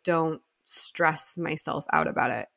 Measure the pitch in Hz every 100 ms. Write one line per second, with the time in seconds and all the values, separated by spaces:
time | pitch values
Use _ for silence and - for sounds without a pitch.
0 | - 165 160 156 _ _ - - - -
1 | 165 156 - - 165 156 - 156 - 156
2 | 160 - 127 117 -